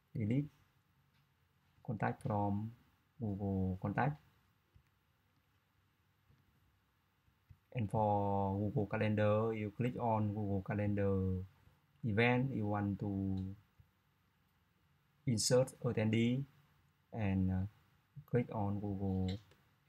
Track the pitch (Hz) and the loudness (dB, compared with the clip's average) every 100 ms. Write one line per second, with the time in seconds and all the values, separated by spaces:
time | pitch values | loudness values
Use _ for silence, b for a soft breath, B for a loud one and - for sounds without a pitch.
0 | _ - 104 131 147 _ _ _ _ _ | _ -6 -2 -2 -2 _ _ _ _ _
1 | _ _ _ _ _ _ _ _ - 104 | _ _ _ _ _ _ _ _ -8 -4
2 | 117 - 117 104 101 101 110 120 _ _ | -4 -4 -2 0 0 -2 -4 -12 _ _
3 | _ - 110 98 98 95 92 92 104 98 | _ -8 -6 -4 -2 0 -2 -2 -2 0
4 | 131 147 _ _ _ _ _ - _ _ | 0 -2 _ _ _ _ _ -20 _ _
5 | _ _ _ _ _ _ _ _ _ _ | _ _ _ _ _ _ _ _ _ _
6 | _ _ _ _ _ _ _ _ _ _ | _ _ _ _ _ _ _ _ _ _
7 | _ _ _ _ - - - 131 104 113 | _ _ _ _ -20 -20 -10 -4 -2 2
8 | 107 101 101 98 98 98 104 - 101 107 | 2 2 2 0 0 0 0 -2 -2 0
9 | 107 107 104 107 113 110 104 - 123 - | 0 2 4 4 2 -2 -4 -2 -4 -2
10 | 117 110 104 104 104 98 92 104 104 101 | 0 2 0 0 -2 -2 -2 0 0 2
11 | 98 98 92 92 92 _ - _ _ _ | 2 2 0 -2 -6 _ -20 _ _ _
12 | 113 101 120 123 135 117 104 104 101 95 | -2 2 4 4 0 -2 -2 0 -2 -2
13 | 101 98 98 95 95 98 _ - - _ | -2 -2 -2 -2 -6 -10 _ -20 -20 _
14 | _ _ _ _ _ _ _ _ _ _ | _ _ _ _ _ _ _ _ _ _
15 | _ _ - 110 - 127 131 - 120 113 | _ _ -2 0 4 4 4 0 -2 2
16 | 110 110 117 127 139 _ _ _ _ _ | 2 4 4 2 -4 _ _ _ _ _
17 | - 117 101 95 92 92 98 - _ _ | -12 -2 0 2 2 0 -2 -8 _ _
18 | _ 147 - 131 - 110 101 101 104 98 | _ -20 -2 -2 0 -2 -2 -2 -4 -4
19 | 98 92 92 98 - - _ _ | -2 0 -2 -4 -10 -20 _ _